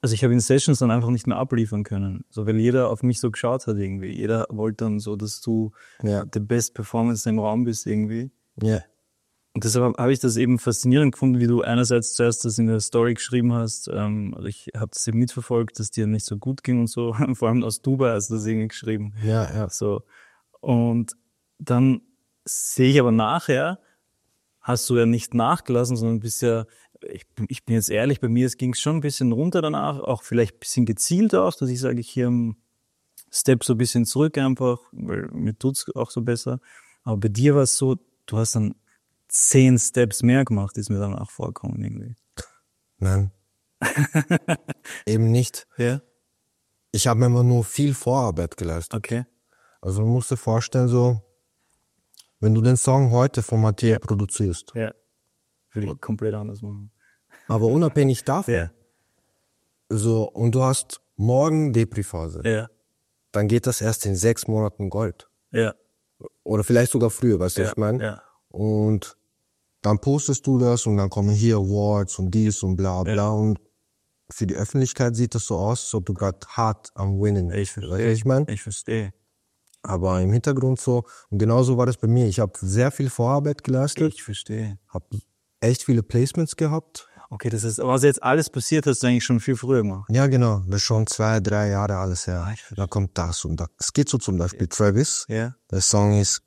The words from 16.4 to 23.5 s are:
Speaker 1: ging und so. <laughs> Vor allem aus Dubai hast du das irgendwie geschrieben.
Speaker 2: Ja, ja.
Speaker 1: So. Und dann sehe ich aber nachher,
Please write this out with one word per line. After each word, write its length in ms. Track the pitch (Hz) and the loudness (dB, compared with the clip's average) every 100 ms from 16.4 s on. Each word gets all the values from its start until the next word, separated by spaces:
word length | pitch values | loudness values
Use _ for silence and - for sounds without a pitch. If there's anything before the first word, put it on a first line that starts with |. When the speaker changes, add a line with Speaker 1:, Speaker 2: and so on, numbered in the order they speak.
| 127 135 | -6 -6
Speaker 1:
ging 160 | - 123 | 0 0
und 80 | 117 | 0
so. 260 | - 120 | 0 -4
<laughs> 220 | 110 135 | 0 -2
Vor 140 | 123 117 | 0 0
allem 160 | 120 | 2
aus 180 | 113 107 | 0 -4
Dubai 300 | - 135 131 | -2 0 2
hast 180 | 110 107 | 0 -2
du 40 | |
das 120 | 113 107 | -4 -2
irgendwie 220 | 110 110 | -2 -4
geschrieben. 460 | - 113 110 104 107 | -6 -4 -4 -4 -4
Speaker 2:
Ja, 280 | 107 113 107 | 0 0 0
ja. 160 | 107 101 | -4 -6
Speaker 1:
So. 340 | - 107 101 - - - _ _ _ | -4 -2 -2 -6 -20 -20 _ _ _
Und 540 | - 120 117 117 113 - _ _ _ _ | 2 4 4 0 -2 -8 _ _ _ _
dann 440 | 151 123 131 127 _ _ _ _ | 0 4 4 2 _ _ _ _
sehe 460 | - - - - 131 | -10 -8 -6 2 6
ich 100 | 139 | 6
aber 100 | 120 | 6
nachher, 680 | 113 107 165 - | 4 2 0 0